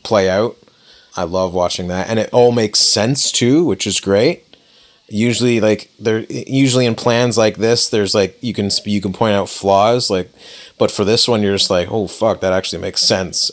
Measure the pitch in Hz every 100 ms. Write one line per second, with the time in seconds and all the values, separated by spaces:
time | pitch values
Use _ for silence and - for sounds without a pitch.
0 | - 107 95 95 117 - _ _ - -
1 | _ 98 85 92 92 90 87 - 90 90
2 | 92 113 - 123 120 120 107 - - 107
3 | 113 143 - - 123 151 156 95 104 -
4 | 98 101 143 170 _ _ _ _ _ _
5 | _ 107 120 110 123 117 107 104 - _
6 | 110 110 - 127 - 135 135 127 120 110
7 | 123 117 123 113 110 95 110 120 - 113
8 | 98 107 95 - 117 104 101 - 104 104
9 | 95 90 113 101 90 - 98 98 107 123
10 | 117 95 90 _ - - - - 107 -
11 | 101 117 - 110 101 98 - 90 87 110
12 | 92 - 110 90 92 92 - 85 92 -
13 | - 101 87 - -